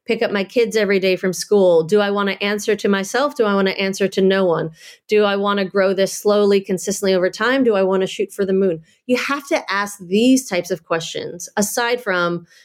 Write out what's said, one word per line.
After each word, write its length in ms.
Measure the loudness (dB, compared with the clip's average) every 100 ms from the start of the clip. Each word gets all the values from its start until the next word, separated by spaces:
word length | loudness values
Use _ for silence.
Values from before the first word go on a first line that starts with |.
| -6
pick 160 | -2
up 80 | -2
my 140 | -2
kids 320 | -2 -2 0 0
every 240 | 0 2
day 160 | 2 0
from 160 | -2
school? 500 | -4 0 4 6 4
Do 180 | 4 2
I 100 | 2
wanna 260 | 0 -2 -2
answer 360 | -4 -4 -2 -2
to 120 | 0
myself? 460 | 0 0 -2 -2
Do 100 | 0
I 100 | 0
wanna 180 | 2 0
answer 360 | 0 -4 -2 -2
to 120 | 2
no 220 | 2 4
one? 260 | 2 0 -2 -10 -20 -18 -2
Do 160 | 2
I 120 | 2 2
wanna 280 | 0 -2
grow 300 | -2 0 0
this 180 | 2 0
slowly, 480 | 0 0 2 4 2
consistently 520 | 0 -6 -4 -4 0
over 140 | 2 0
time? 340 | 0 0 2
Do 100 | 2
I 80 | 2
wanna 240 | 2 0 -2
shoot 240 | -4 -6
for 120 | -4
the 80 | -2
moon?" 300 | 0 0 -2 -8 _ -2
You 100 | -2
have 300 | -2 -6 -4
to 220 | -6 -4
ask 260 | -4 -6 -8
these 480 | -4 2 4 2 2
types 220 | -4 -4
of 140 | -6
questions, 640 | -4 -6 -4 -10 -10 -12 -10 -4
aside 440 | -2 -2 -2 -4
from, 460 | -2 -2 0 -2 -8 _